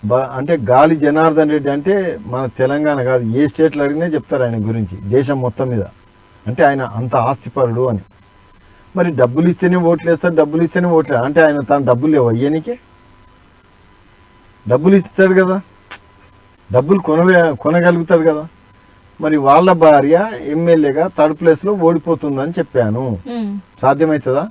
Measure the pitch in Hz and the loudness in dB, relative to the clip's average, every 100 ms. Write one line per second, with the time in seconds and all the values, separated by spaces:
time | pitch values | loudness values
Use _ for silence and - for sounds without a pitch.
0 | 107 123 131 131 143 165 104 123 156 160 | 0 -2 -2 -6 -4 -4 2 4 4 2
1 | 147 151 160 156 151 151 139 143 143 196 | 0 2 2 2 0 0 -2 -4 -2 -2
2 | 185 156 110 123 135 - 131 143 151 143 | -2 -8 -8 -6 -8 -4 -2 0 -2 -2
3 | 123 131 113 120 147 - 160 143 143 147 | 0 -2 -2 -2 -2 0 0 0 -4 -2
4 | 175 151 - 143 123 113 107 113 101 92 | -4 -6 -4 -4 -2 -4 -4 -4 -6 -8
5 | 98 123 135 135 123 - 131 120 95 - | -2 -2 0 -4 -4 -4 -4 -4 -6 -12
6 | _ _ _ _ - 123 151 139 123 107 | _ _ _ _ -10 0 0 0 -6 -6
7 | 123 120 117 - - 123 123 117 127 107 | -4 -2 -2 -4 -8 -4 -2 0 -2 -4
8 | - _ - _ - - - - - 185 | -8 _ -20 _ -20 -20 -20 -20 -12 -4
9 | 175 139 123 131 175 170 180 180 170 170 | -2 0 0 2 0 0 0 0 0 0
10 | 165 165 180 165 151 160 170 190 180 165 | 0 -2 0 0 0 0 -2 -2 0 0
11 | 143 139 123 151 160 147 131 143 131 120 | 0 -2 -2 2 2 2 -2 -2 0 0
12 | 151 151 120 113 143 156 160 240 _ _ | 2 2 2 0 -2 -2 -6 -12 _ _
13 | _ _ - _ _ _ _ _ _ _ | _ _ -20 _ _ _ _ _ _ _
14 | _ _ _ _ _ _ - 127 165 196 | _ _ _ _ _ _ -2 0 4 2
15 | 180 - 190 185 185 190 - - _ - | 2 0 2 4 2 -2 -6 -20 _ -18
16 | - - - _ _ _ _ 123 139 196 | -18 -20 -20 _ _ _ _ -2 2 0
17 | 175 156 180 180 165 123 147 170 175 170 | 2 2 4 4 2 0 -2 2 2 0
18 | 165 170 160 151 165 - _ _ - - | 2 2 2 0 -6 -18 _ _ -20 -20
19 | _ _ 156 151 139 147 185 175 160 147 | _ _ -2 0 4 4 6 4 6 6
20 | 139 165 214 202 156 151 170 165 147 135 | 4 2 0 -6 -6 -4 2 2 2 0
21 | 175 - 151 151 170 156 190 208 165 170 | -2 0 0 2 0 2 0 0 0 0
22 | 170 165 151 135 143 175 160 127 110 110 | -2 -4 -4 -4 -6 -6 -4 -2 -2 -2
23 | 131 101 87 240 214 202 - _ 123 143 | -4 -6 -8 -8 -8 -10 -16 _ -2 0
24 | 160 151 127 131 190 | 0 0 -2 -4 -4